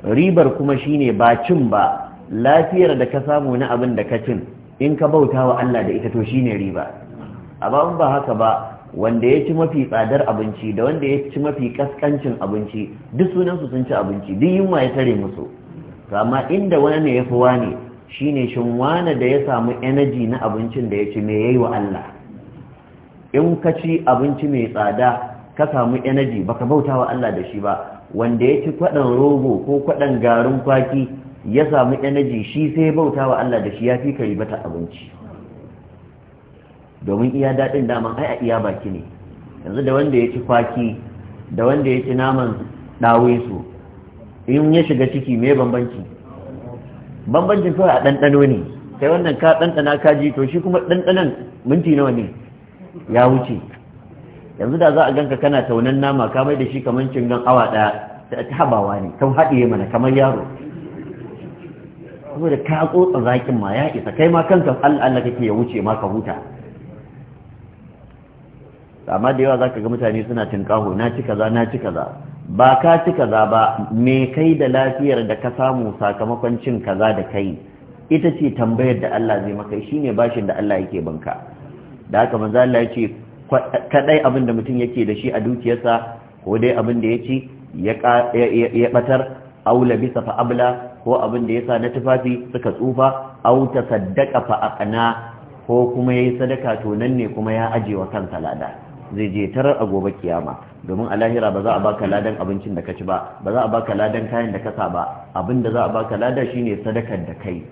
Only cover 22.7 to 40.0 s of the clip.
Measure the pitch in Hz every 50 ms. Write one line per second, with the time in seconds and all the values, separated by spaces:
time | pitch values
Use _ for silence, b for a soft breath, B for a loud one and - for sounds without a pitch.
22.7 | - - - - - - - - - - - - - 139 160 170 165 165 - 170
23.7 | 160 - - 165 165 160 - - 127 123 135 143 139 - 156 143 139 123 113 -
24.7 | - 107 104 104 107 123 127 123 117 107 - - - - - - - - 151 147
25.7 | 151 131 120 120 123 123 123 135 131 139 135 117 113 101 90 92 117 - 123 120
26.7 | 151 151 139 143 135 127 123 - - 127 123 110 95 90 92 - - 104 98 101
27.7 | 95 - - - - - - - - 104 117 117 120 113 120 131 143 139 143 156
28.7 | - - 170 - 139 147 135 123 123 127 139 143 143 135 127 131 107 95 - 139
29.7 | 143 139 139 - 147 139 143 139 127 117 110 120 117 117 120 131 139 131 - 139
30.7 | 135 131 131 - 139 139 127 120 - - - - - - - - 107 139 151 147
31.7 | 151 139 123 123 135 - 135 139 139 143 139 123 123 110 107 - - 147 156 147
32.7 | - 160 160 160 151 160 156 143 - 139 135 131 127 - 120 123 120 110 98 104
33.7 | 98 - 113 123 127 123 135 143 135 - 123 104 104 92 110 107 - 95 - 85
34.7 | 82 85 85 - - - - - - - - - - - - - - - - -
35.7 | - - - - - - - - - - - - - - - - - - - -
36.7 | - - - - - - - 95 98 104 120 127 127 139 135 135 131 135 135 135
37.7 | - 143 123 117 120 117 113 113 110 120 151 - 123 - 123 117 117 110 107 101
38.7 | 92 - - 104 95 82 73 - - - - - - - - - - - - 87
39.7 | 101 127 139 131 131 139